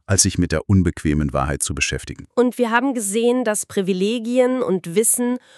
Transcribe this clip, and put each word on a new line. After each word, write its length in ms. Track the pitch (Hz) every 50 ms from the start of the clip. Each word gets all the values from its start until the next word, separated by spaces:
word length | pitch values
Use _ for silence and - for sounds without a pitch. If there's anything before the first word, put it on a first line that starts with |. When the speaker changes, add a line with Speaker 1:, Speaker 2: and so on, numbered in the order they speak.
| _
Speaker 1:
als 180 | - 101 95 -
sich 140 | 95 - -
mit 140 | 90 -
der 180 | 82 76 - -
unbequemen 640 | 101 95 87 87 - - - 80 73 76 76 69 69
Wahrheit 300 | 69 65 73 69 71 -
zu 100 | - 76
beschäftigen. 540 | 69 - - - - - 69 62 - - - _
Speaker 2:
Und 220 | 240 240 247 - -
wir 120 | 240 220
haben 240 | 226 240 254 277 247
gesehen, 500 | 247 202 196 196 233 226 240 240 254 247
dass 220 | 220 208 - -
Privilegien 960 | - - 208 190 180 190 185 196 208 240 247 220 233 240 254 247 254 254 254
und 340 | - - 190 180 - 170 165
Wissen 420 | 208 233 - - 247 240 240 247 247 - _ -